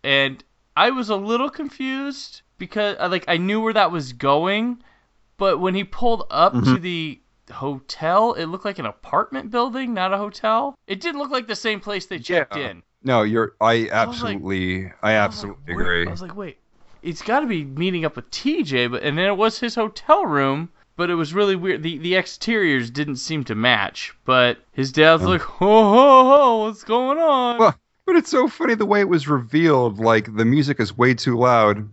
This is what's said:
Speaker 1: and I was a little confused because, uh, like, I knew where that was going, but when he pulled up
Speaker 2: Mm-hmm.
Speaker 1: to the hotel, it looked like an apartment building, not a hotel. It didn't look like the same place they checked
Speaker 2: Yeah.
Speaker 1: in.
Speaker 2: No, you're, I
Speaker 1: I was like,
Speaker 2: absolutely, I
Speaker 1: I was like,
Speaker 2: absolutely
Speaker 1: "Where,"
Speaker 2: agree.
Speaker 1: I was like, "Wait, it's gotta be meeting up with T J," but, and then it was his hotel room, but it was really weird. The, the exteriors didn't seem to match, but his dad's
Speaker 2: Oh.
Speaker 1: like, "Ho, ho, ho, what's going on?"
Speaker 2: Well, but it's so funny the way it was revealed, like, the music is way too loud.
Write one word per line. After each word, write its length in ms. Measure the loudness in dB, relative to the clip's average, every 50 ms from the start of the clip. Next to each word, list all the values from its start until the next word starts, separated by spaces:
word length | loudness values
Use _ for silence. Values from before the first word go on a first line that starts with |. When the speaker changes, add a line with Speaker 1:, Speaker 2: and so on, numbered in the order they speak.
| 0
Speaker 1:
and 380 | 2 2 2 2 0 -2 -10 -20 _ _ _ _ _ _
I 140 | 0 0 2
was 180 | 0 -2 -4 -4
a 80 | -4
little 340 | -4 -2 -2 -2 -2 -2 -4
confused 920 | -6 -10 -12 -12 -10 -10 -8 -8 -6 -6 -8 -10 -12 -12 -16 -20 -20 -20 _ _ _ _
because, 380 | -16 -8 -4 -4 -4 -4 -2 -4
uh, 100 | -4 -2
like, 160 | -2 -4 -2 -2
I 80 | -2
knew 240 | -2 0 -2 -2 -2
where 120 | -2 0
that 200 | 2 2 2 2
was 200 | 0 -6 -8 -10
going, 720 | -10 -4 0 2 2 2 2 0 -2 -2 -2 -4 -6 -8 _ _ _ _ _ _ _ _ _ _ _
but 220 | -2 0 0 0 0
when 160 | -2 -2 -2
he 100 | -2 -6
pulled 420 | -6 -4 0 0 0 0 0 -4 -6
up 220 | 2 2 2 4
Speaker 2:
Mm-hmm. 220 | 4 2 2 2 2
Speaker 1:
to 60 | 2
the 400 | -2 -6 -6 -6 -8 -8 -10 _ _ _ _ _ _ _
hotel, 840 | -14 -10 -8 -8 -8 -10 _ -16 -12 -6 -4 0 2 2 0 0 -2
it 120 | -6 -8
looked 180 | -8 -10 -8 -8
like 140 | -10 -8 -6
an 80 | -10
apartment 640 | -10 -10 _ -10 -2 -2 -2 -2 -2 -8 -10 -10 -6
building, 440 | -4 -4 -2 -2 -4 -8 -8 -6 -4
not 180 | -4 -2 -2
a 60 | -2 -4
hotel. 580 | -6 -8 -10 -6 -2 0 0 0 -2 -4 -10 _ _
It 140 | -12 -10 -6
didn't 200 | -6 -8 -6 -6
look 100 | -8 -6
like 160 | -6 -6 -6
the 100 | -6 -10
same 240 | -6 -4 -6 -6 -6
place 260 | -6 -8 -8 -8 -8
they 120 | _ -12 -12
checked 380 | -6 -2 -2 -2 -2 _ -8
Speaker 2:
Yeah. 140 | -10 -10 -10
Speaker 1:
in. 120 | -12 -16 _ _ _ _
Speaker 2:
No, 200 | -2 2 2 2
you're, 320 | 2 2 0 0 -2 -2 _ _
I 60 | 2
Speaker 1:
I 380 | 2 2 2 0 0 0 0 0
was 180 | 0 -2 -8
like, 120 | -6 -6 -6
Speaker 2:
absolutely, 500 | -6 -6 -4 -4 -2 -2 -2 -4 -6 -8
I 0 |
Speaker 1:
I 0 |
was 60 | -12 -12 _
like, 120 | -2 0 2
Speaker 2:
absolutely 600 | 2 2 0 -2 -8 -12 -14 -14 -14 -12 -10 -4
Speaker 1:
"Where," 100 | -2 -2
Speaker 2:
agree. 220 | 0 0 0 -2 -4
Speaker 1:
I 20 |
was 120 | -6 -10
like, 140 | -12 -14 -12
"Wait, 220 | -12 -14 -14 -16 _ _ _ _ _ -20 _ -20 _
it's 200 | -12 -12 -10 -10
gotta 240 | -4 -2 0 0 0
be 180 | -2 -4 -6 -6
meeting 400 | -8 -6 -4 -4 -2 -2 -2 -4
up 120 | -6 -6
with 120 | -8 -16 _
T 320 | -14 -6 -4 -4 -2 -2 -4
J," 240 | -2 0 0 0 0
but, 140 | -2 -4
and 140 | -4 -4 -2
then 100 | 0 0
it 100 | 0 0
was 220 | 0 0 0 0 -2
his 180 | -8 -6 -4
hotel 500 | -4 -4 -4 -6 -10 2 2 2 2 2
room, 420 | 0 0 0 0 0 0 -2 -6 -10 _ _ _ _ _
but 140 | -6 -4 -2
it 40 | -2
was 180 | -4 -4 -4
really 220 | -2 0 0 0 0
weird. 260 | -2 -2 -4 -4 -4 -4
The, 140 | -8 -8 -6
the 180 | -4 0 0
exteriors 760 | 0 -2 -4 -12 -8 -4 -2 0 0 2 2 0 0 -2 -4
didn't 260 | -6 -6 -6 -6 -6
seem 280 | -8 -8 -6 -6 -6 -4
to 100 | -4 -4
match, 600 | 0 2 2 2 2 0 -4 -6 -12 -14 -14 -16 _ _
but 340 | 2 4 4 4 2 0 -4 _ _
his 180 | _ -6 -6 -2
dad's 320 | 4 6 6 6 6 6
Speaker 2:
Oh. 60 | 4 0
Speaker 1:
like, 100 | 0 0
"Ho, 420 | -2 -8 -4 0 2 6 6 6 6 8
ho, 340 | 6 6 8 8 8 8 8
ho, 400 | 8 6 6 6 4 2 0 -2
what's 180 | -4 -6 -10
going 360 | -6 -2 -2 0 0 0 0 0
on?" 400 | 2 2 2 2 0 -2 2 4
Speaker 2:
Well, 160 | 4 2 2 _ _ _ _ _ _
but 120 | 2 2
it's 140 | 2 2 4
so 180 | 0 2 2 0
funny 260 | -2 -2 -2 -2 0
the 100 | 0 2
way 160 | 2 2 2
it 80 | 2 2
was 200 | 2 0 2 0
revealed, 680 | -2 -2 -2 -2 0 2 4 4 4 4 2 0 -2 0
like, 360 | 2 4 4 4 2 -2 -2
the 80 | 0 2
music 360 | 4 4 2 2 0 0 -2
is 160 | -2 -4 0 2
way 160 | 2 2 2
too 240 | 2 0 -2 0 2
loud. 500 | 4 4 6 6 4 4 2 0 -6 -12